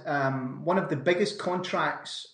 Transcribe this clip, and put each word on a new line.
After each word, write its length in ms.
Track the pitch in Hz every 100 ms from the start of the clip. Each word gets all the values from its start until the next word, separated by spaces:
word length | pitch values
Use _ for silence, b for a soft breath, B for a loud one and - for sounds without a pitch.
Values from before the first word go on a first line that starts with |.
| -
um, 580 | 143 135 131 127 - 147
one 140 | 190
of 100 | 156
the 60 | 151
biggest 420 | 170 180 202 -
contracts 960 | 185 180 180 185 151 143 - - -